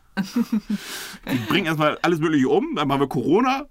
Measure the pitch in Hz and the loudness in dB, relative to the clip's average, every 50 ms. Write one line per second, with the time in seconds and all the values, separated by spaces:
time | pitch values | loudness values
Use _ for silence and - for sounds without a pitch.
0 | _ _ _ - 190 196 - 247 226 - - 208 - - 214 - - - - - | _ _ _ -6 -6 -4 -2 -2 -2 0 -2 -4 -2 -4 -6 -6 -6 -8 -12 -12
1 | - - - - - - 139 123 113 104 - 180 190 160 160 147 156 151 123 - | -12 -14 -16 -14 -6 -4 -4 -2 -2 0 -2 0 0 0 0 0 2 0 0 0
2 | - 165 175 156 156 170 160 143 131 131 139 190 254 339 294 180 147 139 139 139 | 0 0 0 2 2 2 2 4 4 4 4 2 2 0 -2 -2 0 0 0 0
3 | 139 127 - 143 117 131 156 214 254 262 269 269 294 - | 0 0 0 -2 0 2 4 4 4 2 0 -2 -4 -8